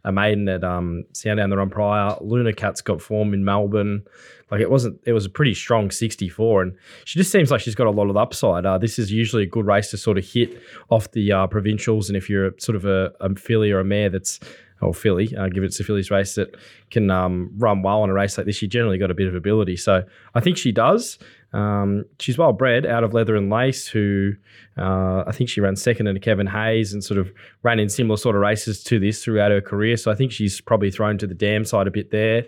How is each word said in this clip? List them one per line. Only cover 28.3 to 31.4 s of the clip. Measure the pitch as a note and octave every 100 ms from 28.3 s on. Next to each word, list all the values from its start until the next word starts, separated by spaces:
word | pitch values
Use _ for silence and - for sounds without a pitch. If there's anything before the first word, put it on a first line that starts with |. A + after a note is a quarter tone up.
| G2+
of |
races | G2+ A2 - G#2 -
to | A#2
this | G2 G#2+
throughout | - G#2+ G#2
her | G2+
career. | G2 G2+ G#2+ A#2
So | -
I | G#2
think | C3
she's | - G#2 -
probably | - A2 G2+
thrown | - G#2+ G#2
to | G2+
the |
damn | F2